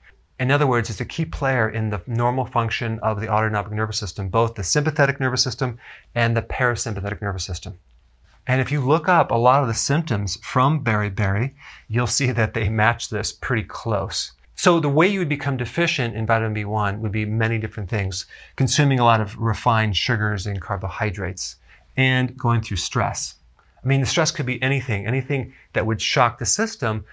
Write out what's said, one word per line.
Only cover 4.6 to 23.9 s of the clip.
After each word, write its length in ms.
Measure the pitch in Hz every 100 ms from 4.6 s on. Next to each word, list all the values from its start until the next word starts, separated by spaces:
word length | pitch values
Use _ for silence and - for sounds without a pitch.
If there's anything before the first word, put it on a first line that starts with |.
sympathetic 560 | 98 151 147 147 139 135
nervous 220 | 131 127
system 360 | 127 - 127 117 - - -
and 220 | 120 117 117
the 60 |
parasympathetic 800 | 117 - 127 117 117 92 101 101
nervous 220 | 101 92
system. 340 | - 87 - - _ _ _ _ _ _ -
And 120 | 131
if 120 | 123
you 80 | 147
look 280 | 127 151 156
up 220 | 175 143
a 60 | 117
lot 260 | 120 139
of 60 | 123
the 60 |
symptoms 640 | 113 - 147 160 104 101 -
from 400 | - 131 135 156
beriberi, 720 | 117 107 104 98 101 98 131 - - - -
you'll 220 | 110 120
see 240 | - 131
that 220 | 120 110
they 140 | 117 113
match 400 | 110 110 120 -
this 220 | 104 92
pretty 320 | - - 117
close. 720 | - - 117 104 113 - - - _ -
So 240 | 185 170
the 80 | 147
way 180 | 143 185
you 140 | 196
would 80 | 160
become 280 | 143 139 131
deficient 580 | 120 - 170 - 117
in 120 | 107 110
vitamin 260 | 113 110
B 120 | 107
one 360 | 104 107 104 104
would 120 | 110
be 120 | 107
many 340 | 104 110 113 113
different 300 | 107 - 98
things. 380 | 107 95 92 - - - -
Consuming 420 | 127 - 143 131
a 60 |
lot 160 | 117 113
of 180 | 101 -
refined 580 | 113 104 123 113 107 95
sugars 500 | - 113 107 104 101
and 140 | 98
carbohydrates, 960 | - 98 95 - 107 95 90 - - - _ - _ -
and 400 | 131 127 127 -
going 240 | 120 117
through 160 | 117 98
stress. 600 | - 120 101 - - - _ _ _ _
I 40 |
mean, 120 | 127